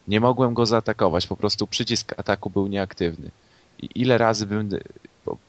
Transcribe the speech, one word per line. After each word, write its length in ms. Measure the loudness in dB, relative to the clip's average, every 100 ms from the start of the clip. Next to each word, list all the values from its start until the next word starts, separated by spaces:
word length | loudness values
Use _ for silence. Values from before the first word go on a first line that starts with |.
| -2
nie 120 | 2
mogłem 340 | 2 4 2
go 120 | 2 2
zaatakować, 600 | 2 0 2 2 2 -2
po 100 | -2
prostu 300 | -2 -2 -4
przycisk 480 | -4 -2 -2 -4 -6
ataku 340 | -2 -2 -2
był 160 | -2 -2
nieaktywny. 640 | -2 -4 -4 -4 -4 -14 -20 _ _ _ -16
I 100 | -10
ile 240 | -2 2 4
razy 280 | 4 2 -2
bym 220 | -4 -4
d-, 100 | -6 -8 -20 -20 _
po-, 120 | -10 -10